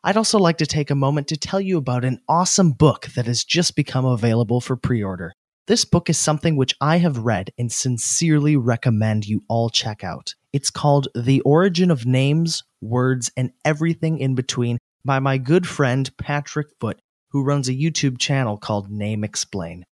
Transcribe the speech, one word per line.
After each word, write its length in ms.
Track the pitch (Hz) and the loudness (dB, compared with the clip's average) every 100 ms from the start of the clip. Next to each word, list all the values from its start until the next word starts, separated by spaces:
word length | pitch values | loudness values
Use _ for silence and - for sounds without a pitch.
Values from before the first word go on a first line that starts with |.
I'd 140 | 156 202 | 0 0
also 220 | 214 214 | 2 4
like 180 | 175 160 | 4 2
to 80 | 151 | 0
take 240 | 156 143 | -2 0
a 40 | |
moment 340 | 139 135 147 143 | 0 2 0 -4
to 80 | 156 | -6
tell 240 | - 196 | -4 -4
you 160 | 196 185 | 0 -2
about 300 | 131 123 127 | -2 -2 -2
an 160 | 127 - | -4 0
awesome 460 | 160 185 - 175 | 0 2 4 4
book 360 | 131 151 - - | 6 4 4 -6
that 120 | - 117 | -6 -2
has 180 | 120 | -4
just 320 | - 165 175 - | -2 0 0 -2
become 300 | 143 131 127 | -2 0 0
available 560 | 120 117 117 107 123 | 2 2 2 0 -2
for 140 | - 127 | -2 -4
pre-order. 580 | - 120 101 90 85 - _ _ - | -2 -2 -2 -6 -10 -14 _ _ 0
This 180 | 240 | 0
book 240 | - 175 170 | 4 0 2
is 80 | 160 | -2
something 400 | - 151 170 147 | 0 0 0 2
which 180 | 127 - | 0 0
I 160 | 143 170 | 2 2
have 220 | 170 127 | 2 0
read 320 | 113 101 95 - | 0 -2 -4 -6
and 120 | 120 | -4
sincerely 880 | - 135 120 - - 170 151 147 147 | -2 -4 -2 -2 0 2 2 4 2
recommend 680 | 120 117 - 110 110 107 101 | 2 0 2 2 2 0 -2
you 180 | 107 _ | -6 _
all 200 | 117 117 | -2 0
check 340 | - 113 104 | -2 -4 -8
out. 320 | 92 - - - _ | -10 -10 -12 -18 _
It's 160 | 143 - | -6 -4
called 380 | - 147 143 135 | 0 2 4 2
The 280 | 120 120 135 | -4 2 2
Origin 480 | 131 151 196 170 180 | 4 4 4 2 2
of 160 | 147 117 | 2 2
Names, 580 | 127 135 156 165 - - _ | 2 2 2 0 -4 -10 _
Words, 500 | 107 123 127 131 117 - | -4 0 0 0 -4 -4
and 160 | 123 _ | -6 _
Everything 580 | 147 147 165 165 160 160 | -2 0 -2 0 -2 -2
in 140 | 135 | -2
Between 440 | 127 127 - 120 120 _ _ | -2 -2 -2 -2 -4 _ _
by 140 | 135 135 | -2 0
my 180 | 135 135 | 0 -2
good 320 | 127 175 175 | 2 0 0
friend 420 | - 135 127 135 - | 0 0 2 -2 -8
Patrick 520 | - 147 143 - 147 _ | -6 -6 -6 -8 -8 _
Foote, 200 | 110 - _ _ _ | -8 -8 _ _ _
who 120 | 139 | -4
runs 240 | 135 143 131 | 0 0 -2
a 60 | |
YouTube 420 | 131 160 156 143 123 | -2 -2 0 -2 -2
channel 400 | - 139 123 104 | -2 0 -2 -4
called 340 | - 104 98 | -4 -4 -4
Name 320 | 104 104 107 | -6 -4 -4
Explain. 640 | 104 - - 101 85 87 87 | -6 -6 -8 -8 -8 -12 -18